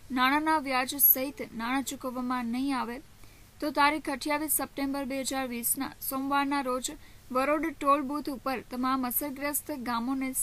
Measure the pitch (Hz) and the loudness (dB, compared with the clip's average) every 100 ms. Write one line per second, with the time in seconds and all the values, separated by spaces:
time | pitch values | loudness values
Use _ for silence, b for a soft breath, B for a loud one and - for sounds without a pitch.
0 | - 254 254 294 311 320 277 262 254 285 | -6 2 4 4 4 2 2 0 0 4
1 | 208 269 269 - 220 - 233 269 254 269 | 6 6 4 -4 -8 -6 -2 0 -2 -6
2 | 262 247 247 254 233 240 277 262 226 240 | -6 -4 -2 -2 -2 0 0 0 -2 -6
3 | - - B B B - 302 294 285 311 | -12 -20 B B B -6 -2 4 4 4
4 | 302 269 302 294 311 - 269 - 277 277 | -2 -4 -2 -2 0 0 -2 -2 -2 -2
5 | 262 269 262 269 262 240 233 - 269 - | -2 -4 -2 -4 -4 -4 -2 -2 -4 -6
6 | - 269 269 277 277 285 254 254 254 302 | -6 -4 0 2 2 0 0 -2 -4 -10
7 | B B B 247 269 311 311 285 285 285 | B B B 0 2 2 0 0 4 4
8 | 262 294 302 254 262 240 - 254 262 269 | 2 -4 -4 -6 -4 -4 -6 -2 0 0
9 | 247 240 294 262 285 285 - 294 240 233 | 0 -2 -4 -4 -4 -4 -4 -6 -2 -2
10 | 240 269 262 262 | -2 -2 -2 -2